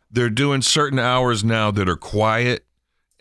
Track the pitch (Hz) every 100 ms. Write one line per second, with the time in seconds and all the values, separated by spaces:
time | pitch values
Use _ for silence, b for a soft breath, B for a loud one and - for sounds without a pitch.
0 | _ 117 120 110 143 139 123 156 147 131
1 | 120 127 127 110 110 113 107 104 92 85
2 | - 107 110 110 123 123 - _ _ _
3 | _ _